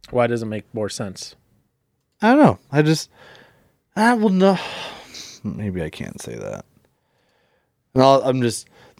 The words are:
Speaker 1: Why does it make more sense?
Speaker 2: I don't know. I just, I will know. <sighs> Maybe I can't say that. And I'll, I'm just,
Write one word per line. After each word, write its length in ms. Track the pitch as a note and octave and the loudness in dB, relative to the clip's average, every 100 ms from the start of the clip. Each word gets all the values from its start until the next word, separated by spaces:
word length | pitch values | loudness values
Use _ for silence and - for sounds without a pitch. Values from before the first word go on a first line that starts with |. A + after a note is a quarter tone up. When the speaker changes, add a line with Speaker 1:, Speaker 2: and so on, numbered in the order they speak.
| - | -6
Speaker 1:
Why 160 | B2 A#2+ | -2 0
does 140 | A#2 | -2
it 40 | A2 | -6
make 180 | G#2+ - | -10 -10
more 160 | A2+ G#2 | -8 -8
sense? 460 | - G#2 F2+ - - _ _ _ _ _ _ _ _ | -8 -12 -12 -18 -20 _ _ _ _ _ _ _ _
Speaker 2:
I 120 | G#3+ | 2
don't 100 | C#4 | 6
know. 140 | A#3 F#2+ _ | 6 4 _
I 120 | C#3 | 0
just, 280 | D3+ D#3+ - _ - - _ _ _ _ _ - | 2 0 -4 _ -20 -20 _ _ _ _ _ 0
I 180 | A3 | 2
will 140 | A#3+ G#3+ | 2 2
know. 280 | F#3 F#3+ F#3 - - - - | 4 4 2 -4 -12 -14 -16
<sighs> 400 | - - - - | -20 -20 -20 -14
Maybe 400 | G#2 - G#2 F2+ | -10 -8 -6 -6
I 80 | D#2 | -6
can't 300 | - - - | -8 -14 -14
say 160 | - A#1 | -14 -12
that. 280 | G1+ G1+ - _ _ _ _ _ _ _ _ _ _ _ _ | -12 -12 -16 _ _ _ _ _ _ _ _ _ _ _ _
And 80 | C3 | 4
I'll, 200 | C3+ C3+ | 6 6
I'm 180 | A#2 C3 | 4 0
just, 280 | A#2+ G#2+ - _ - | 0 -2 -10 _ -20